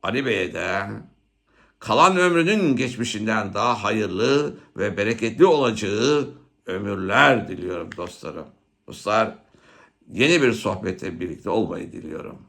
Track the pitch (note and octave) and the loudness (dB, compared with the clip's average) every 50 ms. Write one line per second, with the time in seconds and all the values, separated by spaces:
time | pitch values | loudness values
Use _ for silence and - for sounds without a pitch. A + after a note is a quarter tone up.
0 | - F#2+ G#2+ C#3 C#3 B2 A2 G2 F2+ F2+ - F#2 F2 F#2 F#2+ G2 G2 G2+ G#2 - | -4 -2 -4 -2 0 0 0 0 -2 -4 -4 -6 -4 -2 -2 -4 -4 -6 -10 -12
1 | - - _ _ _ _ _ _ _ _ _ _ _ _ _ _ - - G#2+ B2+ | -14 -18 _ _ _ _ _ _ _ _ _ _ _ _ _ _ -2 0 4 6
2 | D#3+ F#3+ F#3+ F3+ F3+ F3+ F3 E3 E3 F3 G#3+ G#3+ F#3+ D#3 C3 A#2+ C3+ B2 B2 A2 | 6 6 6 4 4 4 4 4 4 4 2 2 4 2 2 2 0 -4 -2 -4
3 | A#2+ A#2 - G#2 G#2 A2 G#2+ G#2+ G2+ F#2+ F#2+ G2+ A2 A#2+ A#2+ G#2+ G2+ G2+ A2 A2 | -4 -4 -4 -4 -2 -2 -2 -2 -2 -2 -2 0 0 0 0 0 0 -2 0 0
4 | G#2 F#2+ F2+ F#2+ A2+ B2+ C#3 C#3+ D3 C#3+ - - - _ _ - F#2+ G#2 F#2 F#2+ | -2 -2 0 0 2 4 4 2 2 0 -6 -10 -18 _ _ -4 -4 -4 -2 -2
5 | G2+ A2 A#2 A2+ A#2 A2+ A2 G#2 A#2+ F#3+ D#3+ D3 C3+ A#2+ A2 - A2 F#2+ G2+ G#2+ | 0 0 0 0 -2 -4 4 6 6 6 6 4 4 0 0 -2 -4 -2 -2 0
6 | A#2+ C3+ D3 D3 C3 - - - - _ _ _ _ - F#2 F#2+ G#2 G2+ G2+ F#2 | 2 2 2 2 0 -4 -8 -18 -20 _ _ _ _ -8 -8 -6 -4 -4 -4 -4
7 | F#2 F#2+ G2+ B2 C#3+ C#3+ C3 A2+ F#2 - F#2+ F2 F2 F#2 F2+ F2 E2+ D2+ - - | -4 -2 2 4 4 6 4 2 0 -6 -10 -8 -8 -6 -6 -6 -8 -10 -10 -10
8 | F2+ F2+ - - - D#2 D2+ F2 D2+ - _ _ _ _ _ _ _ - - - | -10 -12 -12 -12 -12 -12 -10 -10 -14 -16 _ _ _ _ _ _ _ -18 -18 -10
9 | - G2+ G#2+ A2 A2+ A2 - - _ _ _ _ _ - _ - - _ _ _ | -4 0 2 2 2 0 -2 -14 _ _ _ _ _ -20 _ -20 -20 _ _ _
10 | _ - - - B2 D3 F3 E3+ C#3 B2 A2 G#2+ - G2+ G2 F#2+ - F#2+ F#2 - | _ -12 0 2 4 4 6 6 6 4 2 2 -2 -4 -4 -2 -4 -6 -6 -6
11 | - F#2+ E2 E2 F2+ F2+ D#2 - - G2+ - A2+ G#2 D#2+ F2 F2 - - - - | -8 -10 -8 -8 -8 -8 -8 -8 -6 -2 0 0 0 -2 -4 -8 -10 -12 -12 -14
12 | C#2+ D#2 D#2 - - - - - - | -12 -12 -12 -12 -12 -14 -16 -18 -20